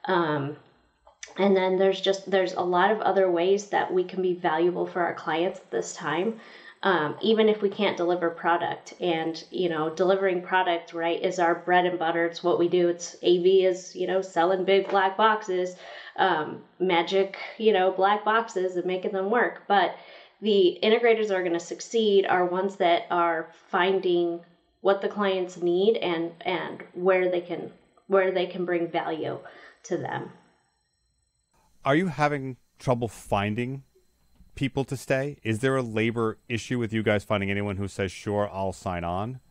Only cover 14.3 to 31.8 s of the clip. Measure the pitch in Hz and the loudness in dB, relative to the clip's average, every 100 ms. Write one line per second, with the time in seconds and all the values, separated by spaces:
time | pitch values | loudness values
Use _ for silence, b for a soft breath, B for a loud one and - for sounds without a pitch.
14.3 | 170 175 185 180 196 190 196 190 190 220 | 0 2 2 2 2 2 2 2 2 2
15.3 | 214 - 180 180 180 B B B - 185 | 2 -2 -4 -4 -6 B B B 0 0
16.3 | 160 151 - - _ 185 170 170 196 190 | 0 -4 -10 -16 _ 2 2 2 0 0
17.3 | - - - 220 190 185 185 196 208 214 | -4 -14 0 2 4 4 4 2 2 2
18.3 | 220 226 185 185 180 180 185 202 196 190 | 0 0 -2 -2 -2 -4 -4 -4 -2 0
19.3 | 240 180 - - 202 175 - B B B | 2 0 -2 0 2 2 -4 B B B
20.3 | _ 208 196 180 - 220 233 233 220 214 | _ 2 6 4 4 2 4 4 4 2
21.3 | 185 180 170 170 - - 226 214 196 - | 0 0 -2 -4 -12 -4 0 4 4 4
22.3 | 180 180 180 196 196 175 170 - 175 170 | 2 2 0 -4 0 2 2 2 0 2
23.3 | 165 165 - _ 190 180 190 185 175 170 | 0 -6 -16 _ 0 2 2 2 2 0
24.3 | 170 - _ _ _ 196 196 202 202 196 | -4 -12 _ _ _ 0 0 -2 -2 -2
25.3 | 190 180 180 175 175 208 226 180 165 165 | 0 -4 -4 0 2 2 2 -2 -2 -4
26.3 | - - 175 - - - 175 180 185 180 | -6 -4 -4 -6 -12 -14 -2 2 2 2
27.3 | 175 175 165 - - _ _ - 196 190 | -2 -4 -10 -10 -16 _ _ 0 2 2
28.3 | 185 180 185 175 175 165 165 151 156 - | 0 -4 -4 -2 -2 -2 -4 -4 -6 -6
29.3 | - B B B B - 170 127 - 175 | -8 B B B B -8 -6 -4 -8 -10
30.3 | - _ _ _ _ _ _ _ _ _ | -16 _ _ _ _ _ _ _ _ _
31.3 | _ _ _ _ _ | _ _ _ _ _